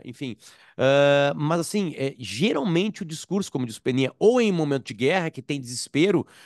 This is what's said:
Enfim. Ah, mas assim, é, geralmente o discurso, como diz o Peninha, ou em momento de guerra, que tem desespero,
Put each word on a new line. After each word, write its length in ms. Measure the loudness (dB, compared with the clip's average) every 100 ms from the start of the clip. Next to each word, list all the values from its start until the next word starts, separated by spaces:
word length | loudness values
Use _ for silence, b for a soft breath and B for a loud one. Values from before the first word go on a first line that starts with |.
| -14
Enfim. 300 | -12 -10 -12 B B B B
Ah, 560 | 4 6 6 4 2 0
mas 240 | -2 -2
assim, 340 | -2 -2 -4 -4
é, 180 | -6 -6
geralmente 840 | -10 -2 0 0 0 0 -2 -6
o 40 | -10
discurso, 460 | -10 -6 -4 -4
como 140 | -6 -6
diz 120 | -6
o 40 |
Peninha, 320 | -2 0 0 2
ou 220 | 4 4
em 100 | 2
momento 340 | 2 0 -2 -4
de 80 |
guerra, 360 | -2 0 0 -2
que 120 | -8
tem 180 | -8 -8
desespero, 640 | -8 -12 -4 0 2 2 -2 B